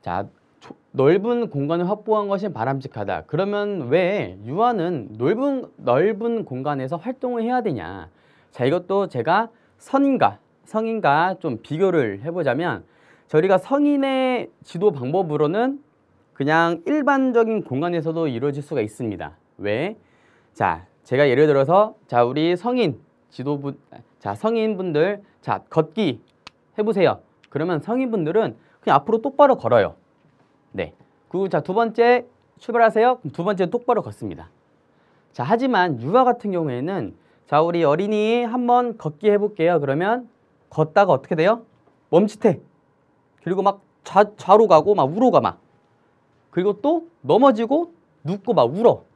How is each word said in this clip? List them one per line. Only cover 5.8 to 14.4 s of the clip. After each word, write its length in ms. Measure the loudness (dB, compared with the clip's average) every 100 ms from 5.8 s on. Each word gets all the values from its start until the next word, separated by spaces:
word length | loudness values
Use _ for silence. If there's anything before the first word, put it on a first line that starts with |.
| 0 2 2 -2 -4 -4
공간에서 520 | -6 -8 -6 -6 -6 -8
활동을 460 | -8 -8 -6 -4
해야 180 | -2 -2
되냐? 480 | -4 -6 -10 -14 -18 _ _ _ _
자, 140 | -2
이것도 440 | 0 0 -2 -2 -2
제가 420 | -4 0 0 0 _ _ _
성인과, 600 | -4 0 2 2 0 -2 _ _
성인과 720 | _ -6 -4 -2 0 2 0 -2
좀 180 | -6 -8
비교를 600 | -8 -2 0 2 0 -4
해보자면, 600 | -8 -4 -2 -2 -2 -6 -10 _ _ _ _
저희가 300 | 0 4 2
성인의 920 | 2 0 2 2 0 0 0 -2